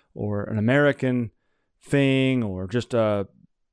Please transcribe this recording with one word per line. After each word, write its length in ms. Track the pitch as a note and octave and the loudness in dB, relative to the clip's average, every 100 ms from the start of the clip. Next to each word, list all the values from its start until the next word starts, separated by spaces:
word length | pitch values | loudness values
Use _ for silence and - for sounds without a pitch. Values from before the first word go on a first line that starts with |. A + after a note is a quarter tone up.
| _ | _
or 300 | - G#2 G2+ | -8 -6 -4
an 140 | G#2 G#2+ | -4 -2
American 720 | A2 C#3 D3 C3 C3 B2 A#2 _ _ _ _ _ | 2 4 2 2 -2 -2 -4 _ _ _ _ _
thing, 600 | - C#3 C3+ C3+ C3 B2+ | -2 2 2 2 2 0
or 240 | A2 F#2 F#2 | -2 -6 -4
just, 280 | A#2+ - | -6 -2
uh, 300 | A#2 G#2+ G2+ G2 _ _ _ _ | 0 0 0 -4 _ _ _ _